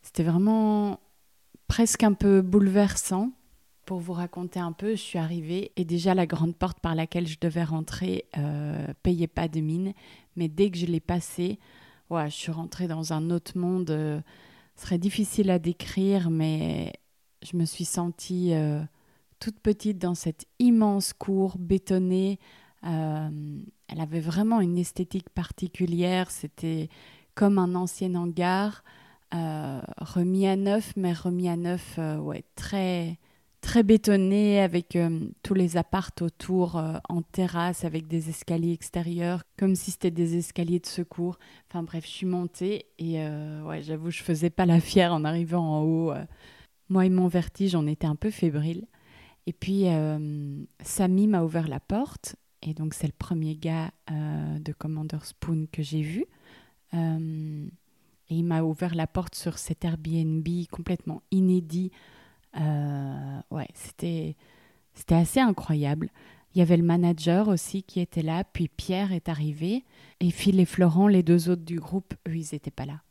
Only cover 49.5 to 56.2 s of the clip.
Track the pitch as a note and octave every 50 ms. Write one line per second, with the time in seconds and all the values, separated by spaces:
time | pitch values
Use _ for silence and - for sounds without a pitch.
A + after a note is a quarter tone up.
49.5 | E3 _ - F#3 G3 G3 G3 F3+ E3+ D#3 D3+ D#3 D#3 D3+ D3+ D3+ D3+ D3 D3 C#3+
50.5 | C#3 C#3+ C#3+ - _ _ - - - - G3 F3+ F#3 F#3+ G#3 G#3+ G#3+ F3+ E3 D#3+
51.5 | D#3 E3+ D#3+ D#3 C3+ C#3 - _ G3 G#3+ C4 D4+ - - - - - _ _ _
52.5 | _ _ - D#3+ D#3 D#3 D#3 D#3 - - - D3 - _ - - F3+ E3 D#3 D#3
53.5 | D#3 D3+ D#3+ E3+ D#3+ E3 D#3+ E3 - _ _ - D#3 D3+ D3+ D3+ D3+ D3+ D3+ D3+
54.5 | D3+ D3+ D3+ D3+ D3 _ - D#3 D#3 D#3 D#3 D#3 D#3 D3+ - - - _ - -
55.5 | E3 D#3+ D#3 D#3 - - D3+ C#3 D3+ D#3 D3+ D3+ E3 G#3